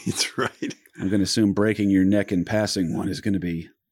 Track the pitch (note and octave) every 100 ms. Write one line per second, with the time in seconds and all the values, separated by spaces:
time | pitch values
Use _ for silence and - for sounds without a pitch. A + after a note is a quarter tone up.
0 | - - - - A#2 - C#4 - _ -
1 | F#2+ G2+ F#2 A#2 G#2 G2 G#2+ G#2+ G2+ F#2+
2 | F#2+ G#2 F#2+ F#2 E2+ G#2+ G#2 G2+ E2 F2+
3 | F#2+ F2+ G#2+ F#2+ F2 E2 E2 _ _